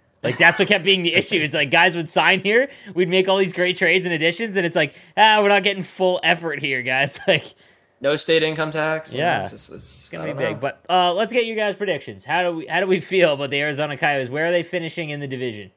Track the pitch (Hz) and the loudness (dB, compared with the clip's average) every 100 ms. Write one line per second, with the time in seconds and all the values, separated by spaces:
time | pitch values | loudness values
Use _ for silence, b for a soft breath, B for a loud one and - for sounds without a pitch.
0 | _ _ 120 123 170 170 185 202 175 190 | _ _ -4 2 4 4 2 2 2 2
1 | 170 170 - 185 151 156 143 165 180 170 | 2 0 0 0 0 -2 2 4 4 2
2 | 156 175 160 190 196 226 277 B 202 175 | -2 2 4 2 2 0 0 B -6 -2
3 | 180 185 190 196 190 175 180 180 170 185 | 2 2 2 2 0 0 -2 0 2 2
4 | 180 165 160 170 226 190 170 170 147 - | 0 0 0 -2 -4 -2 0 0 -2 -4
5 | B B 220 214 202 202 202 196 - - | B B 4 6 4 4 2 -2 -6 0
6 | 185 180 160 170 165 143 143 131 123 131 | 0 2 0 0 -2 -6 -4 -4 -2 0
7 | 139 - - 156 - - b b b _ | -2 -2 0 0 -2 -20 b b b _
8 | 139 151 - 160 156 156 156 156 156 160 | -2 0 2 2 2 -2 -4 -2 -2 -4
9 | - 123 170 120 95 - - - - - | -6 -4 0 0 -4 -10 -16 -18 -18 -20
10 | - 165 156 139 120 107 135 - - 185 | -16 -12 -8 -4 -4 -4 -6 -8 -2 2
11 | 175 175 220 247 226 220 208 202 202 147 | 2 2 0 0 0 -2 -2 -2 -4 -4
12 | - 98 - 170 180 160 - 165 190 185 | -6 -12 -4 -2 0 -4 -4 -2 0 0
13 | - 190 170 139 139 143 151 143 151 135 | 0 2 4 2 -2 -2 -2 -2 -4 -2
14 | 151 139 123 147 170 175 165 180 160 170 | 0 0 -2 -2 0 0 0 -6 -6 -8
15 | 151 147 139 127 123 104 92 | -8 -8 -8 -6 -6 -8 -14